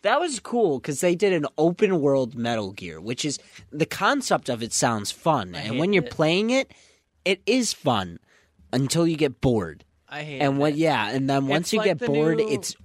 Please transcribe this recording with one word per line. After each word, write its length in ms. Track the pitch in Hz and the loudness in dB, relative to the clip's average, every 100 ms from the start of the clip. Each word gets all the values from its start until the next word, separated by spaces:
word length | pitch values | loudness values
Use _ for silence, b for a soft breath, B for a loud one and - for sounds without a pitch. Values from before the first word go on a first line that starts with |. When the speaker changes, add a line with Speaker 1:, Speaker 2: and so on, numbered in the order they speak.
Speaker 1:
That 160 | 202 262 | 2 0
was 200 | 349 247 | 0 -6
cool 400 | - 240 202 135 | -4 0 2 0
'cause 220 | - 139 | -4 0
they 140 | 180 175 | 0 2
did 180 | 202 | 2
an 120 | 180 147 - | 2 -2 2
open 420 | 165 175 208 180 | 2 4 2 4
world 360 | 143 135 123 120 | 4 2 0 -2
Metal 360 | 117 113 98 | -2 -2 -4
Gear, 300 | 101 90 80 | -8 -12 -12
which 240 | 98 127 151 | -10 -6 -6
is, 140 | 131 B B B | -6 B B B
the 160 | 147 160 | -4 -4
concept 600 | - 202 277 - 170 - | 0 0 0 0 -2 -2
of 120 | 120 | -6
it 80 | 113 | -4
sounds 400 | - 131 110 101 | 0 0 0 -4
fun. 440 | - 165 147 92 85 | -4 0 0 -2 -8
Speaker 2:
I 40 | |
Speaker 1:
And 140 | 107 | -6
Speaker 2:
hate 60 | 123 | -2
Speaker 1:
when 140 | 175 | 2
you're 100 | 202 | 2
Speaker 2:
it. 80 | - | 0
Speaker 1:
playing 400 | - 156 175 220 | -2 0 2 0
it, 200 | 262 262 b b b b _ 175 | 0 -2 b b b b _ -4
it 160 | 190 - | -2 0
is 280 | 262 233 | 0 0
fun 460 | - 147 113 90 85 b b b b _ | -2 0 0 -2 -12 b b b b _
until 360 | 123 135 165 170 | -2 0 2 0
you 100 | 156 | 2
get 240 | 147 123 | -2 0
bored. 420 | 139 113 85 73 _ _ _ | 2 2 -2 -10 _ _ _
Speaker 2:
I 160 | 143 | -12
hate 180 | 151 135 | -10 0
Speaker 1:
And 160 | 143 139 | 0 2
when, 140 | 151 | 0
Speaker 2:
it. 40 | 147 | 2
Speaker 1:
yeah, 300 | 160 131 107 | 2 2 0
and 200 | 131 135 | -2 0
then 140 | 139 | 0
Speaker 2:
It's 60 | 135 | 2
Speaker 1:
once 240 | 147 170 | 0 0
you 60 | 214 | 0
Speaker 2:
like 60 | 208 | 0
Speaker 1:
get 120 | 151 | 0
Speaker 2:
the 80 | - | 0
Speaker 1:
bored, 300 | 147 156 156 | 2 2 2
Speaker 2:
new 100 | 147 | 0
Speaker 1:
it's 260 | 127 - - | -2 -6 -12